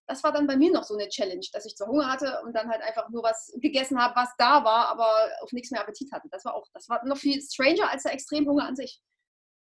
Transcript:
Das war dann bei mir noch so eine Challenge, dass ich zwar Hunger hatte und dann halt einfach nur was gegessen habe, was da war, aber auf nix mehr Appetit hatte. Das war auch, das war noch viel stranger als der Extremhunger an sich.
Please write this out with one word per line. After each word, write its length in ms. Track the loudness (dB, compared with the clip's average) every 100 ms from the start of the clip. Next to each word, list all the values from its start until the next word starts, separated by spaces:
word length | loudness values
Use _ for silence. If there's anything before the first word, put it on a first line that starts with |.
| -10
Das 160 | -2
war 80 | 0
dann 160 | 2 2
bei 80 | 6
mir 140 | 6
noch 120 | 4
so 120 | 0 -6
eine 140 | -6
Challenge, 360 | -4 -4 -4 -8
dass 140 | -10 -12
ich 100 | -10
zwar 120 | -2
Hunger 220 | 0 0
hatte 280 | -2 -4 -6 -6
und 100 | -4
dann 140 | -4
halt 120 | -4
einfach 260 | -4 -6 -6
nur 140 | -2
was 280 | 0 0 -6 -2
gegessen 400 | 0 0 0 0
habe, 140 | 2 2
was 140 | 0 2
da 260 | 6 6
war, 240 | 6 4 2
aber 400 | 2 4 4 2 -2
auf 100 | -8
nix 200 | -10 -6
mehr 100 | -6
Appetit 300 | -6 -10 -12
hatte. 160 | -12 -12
Das 140 | -10 -8
war 80 | -8
auch, 120 | -10
das 140 | -14 -4
war 140 | -4 -2
noch 120 | -2
viel 240 | 0 -2
stranger 480 | -4 2 4 4 2
als 120 | 0
der 100 | -4
Extremhunger 520 | -6 -4 0 2 2 0
an 100 | -4
sich. 240 | -8 -12 _ _ _ _ _ _